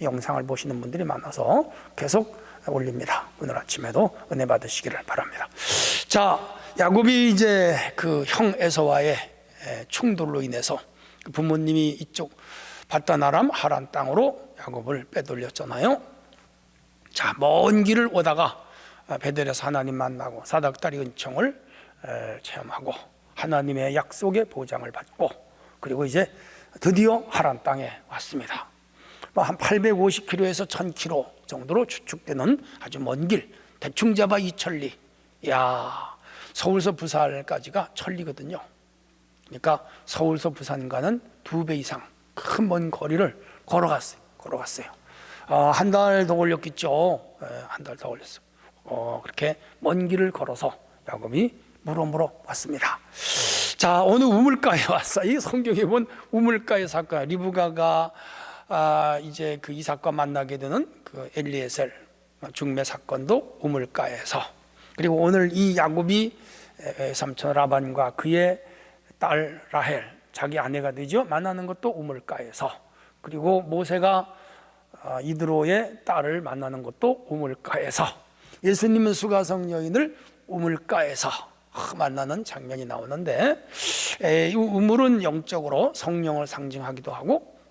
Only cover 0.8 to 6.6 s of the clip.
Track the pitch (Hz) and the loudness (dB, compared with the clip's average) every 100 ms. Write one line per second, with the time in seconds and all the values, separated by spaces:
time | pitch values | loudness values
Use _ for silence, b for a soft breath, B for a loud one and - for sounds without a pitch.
0.8 | 123 170 160 131 147 - 120 226 311 B | -6 -4 -4 -4 -6 -2 4 4 2 B
1.8 | B - 143 196 220 B B B - 139 | B -6 2 2 2 B B B -4 -2
2.8 | 131 123 127 - - - 139 123 - - | -2 -4 -4 -4 -6 -10 -8 -6 -6 -6
3.8 | 120 113 208 B - 135 127 120 120 - | -2 2 2 B -6 -2 2 0 0 -8
4.8 | - - - - - - - B B B | -6 -8 -6 -6 -6 -8 -12 B B B
5.8 | B B - 214 202 170 B B | B B 2 4 4 2 B B